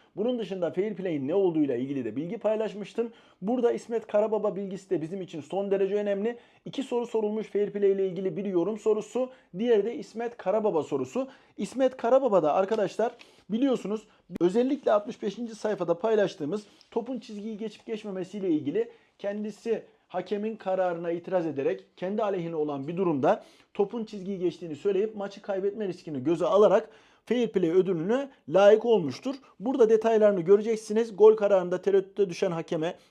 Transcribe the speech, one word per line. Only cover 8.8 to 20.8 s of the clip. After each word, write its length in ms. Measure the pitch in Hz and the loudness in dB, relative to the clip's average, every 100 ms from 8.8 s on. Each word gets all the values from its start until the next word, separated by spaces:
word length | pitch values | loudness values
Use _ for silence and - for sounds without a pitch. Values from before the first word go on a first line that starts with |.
| 220 214 - 240 254 - _ 175 | 0 0 -2 -4 -4 -8 _ -4
diğeri 260 | 240 220 | 2 2
de 100 | 208 | 2
İsmet 420 | 262 - 214 233 - | -6 -10 -8 -8 -4
Karababa 460 | 185 214 214 160 | -2 0 0 0
sorusu. 460 | 131 143 127 247 262 - _ - | -2 -4 -2 -4 -6 -12 _ -10
İsmet 400 | 202 247 262 262 | -8 0 0 0
Karababa 460 | 233 262 262 190 | 4 4 6 4
da 120 | 151 | 4
arkadaşlar 580 | - 190 220 185 - 233 - - _ - | 2 2 0 -2 -2 -4 -4 -20 _ -8
biliyorsunuz 560 | 226 277 233 190 220 - _ _ 180 | -2 0 0 -2 -8 -10 _ _ -2
özellikle 520 | 175 220 262 277 247 | 2 2 0 0 2
altmış 300 | 208 226 - | 2 0 -8
beşinci 320 | 214 220 233 | -8 -8 -12
sayfada 440 | 214 220 196 170 170 | -6 -4 -2 -2 0
paylaştığımız 680 | 226 214 185 - 147 208 - _ _ | 2 2 2 -2 -6 -6 -10 _ _
topun 280 | 233 226 262 | -8 -6 -10
çizgiyi 380 | - 208 214 202 | -10 -12 -12 -10
geçip 300 | 214 - - | -12 -12 -12
geçmemesiyle 640 | 214 208 185 175 208 190 | -10 -8 -10 -10 -6 -2
ilgili 400 | 151 131 190 233 - _ _ | 0 0 -4 -4 -10 _ _
kendisi 640 | 202 208 214 208 233 214 - _ _ | -8 -6 -8 -8 -4 -4 -6 _ _
hakemin 480 | 180 180 208 214 220 | -8 -4 -4 -4 -6
kararına 540 | 190 190 | -2 0